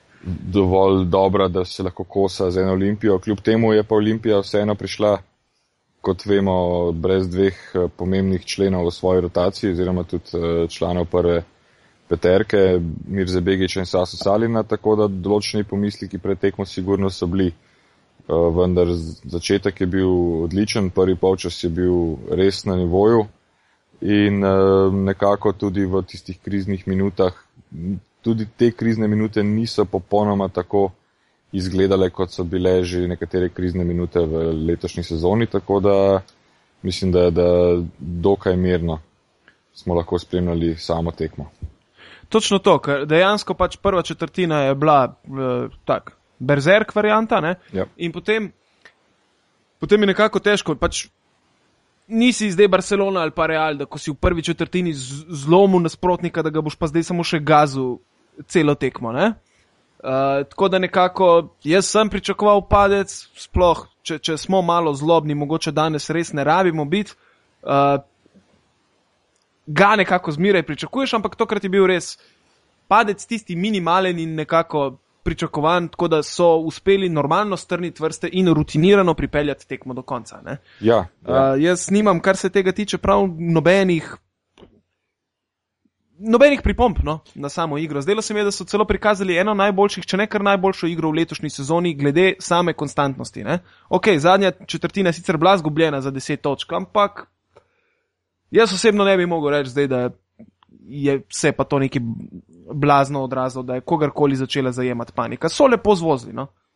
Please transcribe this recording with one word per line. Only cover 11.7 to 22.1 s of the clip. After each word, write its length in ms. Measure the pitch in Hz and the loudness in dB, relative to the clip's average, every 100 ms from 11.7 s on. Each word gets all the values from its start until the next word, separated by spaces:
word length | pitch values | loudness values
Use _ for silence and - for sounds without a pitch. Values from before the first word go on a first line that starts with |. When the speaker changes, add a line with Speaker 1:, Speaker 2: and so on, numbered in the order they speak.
| _ _ _ _ | _ _ _ _
Speaker 1:
peterke, 680 | 85 90 95 110 101 95 90 85 - - | -2 2 2 2 2 4 2 -2 -8 -8
Mirze 360 | 98 90 92 | -4 -2 -2
Begića 380 | 90 95 92 95 | 0 0 0 -2
in 60 | 90 | -2
Sasu 320 | 92 92 85 | -2 -2 -2
Salina, 460 | 98 104 113 113 | 0 0 0 -2
tako 320 | 110 107 107 107 | -2 -2 0 2
da 120 | 104 | 0
določeni 560 | 95 90 107 101 107 | -2 0 -2 0 -6
pomisleki 540 | 101 98 104 - 95 92 | -4 -4 -4 -6 -12 -8
pred 220 | 95 92 | -6 -2
tekmo 260 | 101 - 98 | -2 -4 -8
sigurno 440 | - 92 98 95 | -6 -4 -2 -2
so 160 | 92 90 | -4 -4
bili. 200 | 95 92 82 _ _ _ _ _ _ | 0 -2 -2 _ _ _ _ _ _
Eh, 140 | - 82 85 | -4 0 2
vendar 360 | 85 90 90 87 | 2 2 2 2
z-, 340 | 87 80 - - | 0 -6 -12 -10
začetek 560 | 87 - 101 98 - | -8 -2 0 0 -2
je 60 | 92 | -2
bil 220 | 95 92 90 87 82 | 0 0 0 0 -2
odličen, 480 | 85 92 107 117 95 | -2 -2 -2 -2 -2
prvi 260 | 95 92 90 | 2 2 2
polčas 440 | 95 95 90 - | 0 0 -4 -6
je 100 | - | -6
bil 240 | 82 90 87 85 | -2 0 0 -2